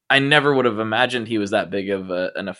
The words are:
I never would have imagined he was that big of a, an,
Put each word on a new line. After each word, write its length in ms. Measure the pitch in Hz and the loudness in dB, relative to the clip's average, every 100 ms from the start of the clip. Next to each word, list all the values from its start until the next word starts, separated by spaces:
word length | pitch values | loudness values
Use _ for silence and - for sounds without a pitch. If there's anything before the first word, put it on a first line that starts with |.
| - | 0
I 100 | 139 | 2
never 340 | 139 147 143 | 4 4 4
would 100 | 135 | 4
have 160 | 120 107 | 2 0
imagined 480 | 110 110 123 123 110 | -2 0 0 -2 -4
he 100 | 110 | -2
was 120 | 101 | 0
that 180 | 104 87 | -2 -2
big 180 | 98 95 | -4 -4
of 200 | 98 95 | -4 -4
a, 220 | 90 92 | -4 -4
an, 180 | - 95 - | -6 -10 -10